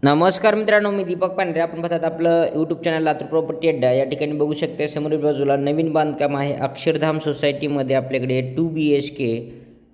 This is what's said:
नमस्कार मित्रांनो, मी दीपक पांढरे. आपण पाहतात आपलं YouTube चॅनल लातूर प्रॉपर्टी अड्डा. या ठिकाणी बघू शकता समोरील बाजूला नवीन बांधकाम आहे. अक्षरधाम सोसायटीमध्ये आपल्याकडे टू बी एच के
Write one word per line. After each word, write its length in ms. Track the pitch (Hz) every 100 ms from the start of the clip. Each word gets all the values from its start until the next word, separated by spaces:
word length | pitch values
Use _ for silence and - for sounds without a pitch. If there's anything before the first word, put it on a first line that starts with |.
नमस्कार 520 | 139 147 175 180 220 214
मित्रांनो, 360 | 214 208 208
मी 120 | 196
दीपक 280 | 180 175 185
पांढरे. 280 | 180 185 165
आपण 220 | 165 165
पाहतात 220 | 170 170
आपलं 420 | 160 165 170 170 165
YouTube 300 | 151 156 165
चॅनल 200 | 170 160
लातूर 240 | 160 147 -
प्रॉपर्टी 400 | 160 151 160 165
अड्डा. 240 | 151 127
या 120 | 127
ठिकाणी 280 | 135 147 147
बघू 220 | 147 147
शकता 340 | 151 160 - 151
समोरील 320 | 151 151 156
बाजूला 360 | 147 139 139 139
नवीन 360 | 143 151 165
बांधकाम 460 | 156 151 143 143 139
आहे. 160 | 139
अक्षरधाम 680 | 143 135 - 160 156 156 156
सोसायटीमध्ये 760 | 156 143 143 143 147 143 131 135
आपल्याकडे 460 | 127 131 127 131 127 131
टू 100 | 165
बी 220 | 160 151
एच 200 | 143 143
के 500 | - 127 113 113 - - - _